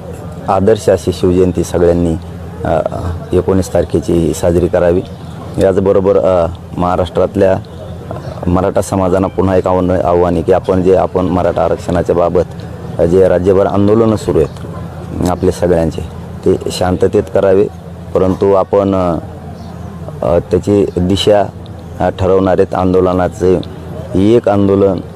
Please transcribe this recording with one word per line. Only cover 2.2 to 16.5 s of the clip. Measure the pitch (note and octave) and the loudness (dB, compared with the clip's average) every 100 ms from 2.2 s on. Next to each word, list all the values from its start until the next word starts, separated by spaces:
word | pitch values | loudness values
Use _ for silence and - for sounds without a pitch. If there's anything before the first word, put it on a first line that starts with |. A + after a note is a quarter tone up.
| - - - - | -6 -14 -14 -8
अ, | E2 E2 - - F2 E2+ - | -2 -2 -2 -6 -6 -8 -2
एकोणीस | F2+ F2 F#2+ F#2 | 0 2 0 0
तारखेची | F#2 D#2+ F2+ D#2 F2 D#2+ | -2 0 -2 0 0 0
साजरी | D#2 F2+ F2 F2 | 0 0 2 2
करावी. | F#2 F2 F2 - - - - - - | 2 2 2 -2 -10 -14 -14 -8 0
याचबरोबर, | F#2+ F#2+ G2 G2+ F#2+ G2 | 2 2 2 2 2 2
अ, | F#2 F#2 E2 E2+ - - | 2 2 0 -4 -10 -4
महाराष्ट्रातल्या, | F2 F2+ F2 - F2+ G2 F#2+ | -2 0 -2 0 -2 2 2
अ, | F#2+ - - - - - - - - F2+ | 2 -4 -14 -14 -14 -12 -12 -12 -8 -2
मराठा | F2+ F#2+ F#2 | 0 0 -2
समाजानं | G2 G2 F#2 F2 F#2+ | -2 0 0 2 0
पुन्हा | - F#2 F#2 | 0 2 2
एक | F2+ | 2
आव्हान, | F#2 F2+ | 2 2
आव्हान | F2+ - F2 F2 | 2 2 2 2
आहे | E2+ | 2
की | E2 | 2
आपण | F2+ - F#2 | 0 2 2
जे, | F2+ F#2 | 4 4
आपण | F2 F#2 F#2 | 2 0 0
मराठा | F2 F2 D#2+ | 0 0 0
आरक्षणाच्या | E2+ E2+ - F2+ E2 F2 | 0 -2 -2 -2 0 0
बाबत, | F2 F2 E2 - - - - - | 2 2 -2 -6 -14 -12 -8 -2
अ, | |
जे | E2+ F2+ F#2 | 2 4 4
राज्यभर | F2 F2+ F#2 G2 | 4 4 4 2
आंदोलनं | G2+ G2+ A2 A2+ G#2 | 2 4 4 4 0
सुरू | - D#2+ | 0 0
आहेत | D2 - - - - - - - F2 | 0 -4 -12 -10 -12 -12 -10 -4 -2
आपले | E2+ F#2 | 0 0
सगळ्यांचे, | F2 F2+ F2 E2 - - - - - | 0 0 2 0 -2 -8 -12 -14 -4
ते | F#2+ | -2